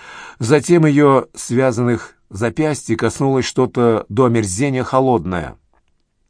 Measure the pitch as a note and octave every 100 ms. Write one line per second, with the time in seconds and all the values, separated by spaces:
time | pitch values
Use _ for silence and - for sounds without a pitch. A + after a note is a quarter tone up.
0 | - - - - A2+ D3 - F3 D#3 C#3+
1 | D3 C3+ - - - A#2+ C3 A2+ B2 A#2
2 | - _ _ G2 A#2 A2 D#3 C#3+ - A2+
3 | A#2 - C#3 C3+ B2 - B2+ - A#2+ A2
4 | - G#2 C3 A#2 G#2+ F#2 C#3+ C3 A#2+ C3
5 | C3+ A#2 E2+ F2+ C#2+ - _ _ _ _
6 | _ _ _